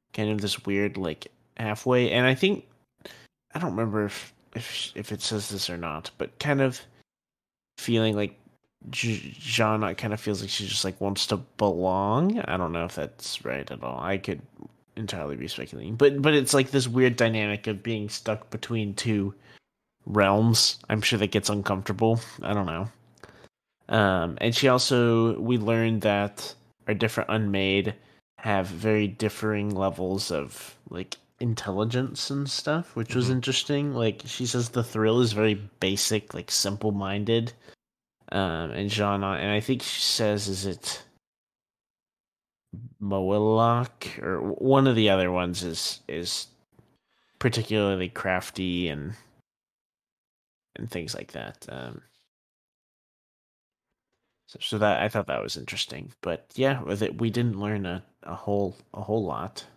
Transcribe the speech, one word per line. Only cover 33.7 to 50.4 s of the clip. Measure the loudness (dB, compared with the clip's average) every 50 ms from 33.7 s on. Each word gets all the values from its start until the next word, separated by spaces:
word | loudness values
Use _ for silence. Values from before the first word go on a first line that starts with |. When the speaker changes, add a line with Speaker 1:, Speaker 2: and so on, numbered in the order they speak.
| 0 0 0 -2 0
Speaker 1:
Like, | 2 2 0 0 -2 -8
she | -12 -8 -6 -4
says | -2 0 -2 -2 0
the | -2 -2 -2
thrill | -2 0 2 4 4 6 6
is | 4 4
very | 4 4 4 2 2 0 -4 -12 _ -2
basic, | 0 0 0 0 0 0 0 -2 -2 -4 -12
like, | -10 -6 -2
simple-minded. | -2 0 0 -2 -2 -2 -2 -2 -2 -2 -2 -2 -2 -2 0 2 2 2 2 -2 -8 _ -20 -20 -20 _ _ _ _ _ _ _ _ _ -12 -6
Um, | -2 -2 0 0 -2 -2 -4 -4
and | -4 -4 -4 -2
Jeanne, | 0 0 2 2 2 0 0
and | -2 -2 0 0 0
I | 0 0
think | 2 0 -2 -2 -2
she | -6 -4 -2
says, | 0 0 0 2 2 2 0 0 -2
is | -4 -4 -4 -4
it | -6 -6 -6 -8 -8 -10 -10 -12 _ _ _ _ _ _ _ _ _ _ _ _ _ _ _ _ _ _ _ _ _ _ _ _ _ _ _ _ _ _ _ _ -18 -18 -16 -16 -16 -12 -8
Moelach, | -4 0 0 2 2 2 4 4 4 6 6 6 6 6 4 2 0 -4 -8 -12 -12 -12 -10 -8 -4
or | -4 -4
w-, | -2 -2 -4 -4
one | 0 4 6 6 8 8
of | 6 6
the | 6 6 6
other | 6 6 4 2
ones | 2 0 0 -2 -2 -4 -6
is, | -6 -6 -4 -6 -6 -6 -8 _
is | -10 -8 -8 -6 -6 -6 -6 -8 -10 _ _ _ _ _ _ _ _ _ _ _ _ _ _ _ _ _
particularly | 0 0 0 2 0 -2 0 2 2 2 2 2 0 -2 -4
crafty | -6 -6 -2 0 0 0 0 -4 -6 -4 -2 -2 0 0 -2 -2
and, | -4 -6 -8 -10 -10 -12 _ _ _ _ _ _ _ _ _ _ _ _ _ _ _ _ _ _ _ _ _ _ _ _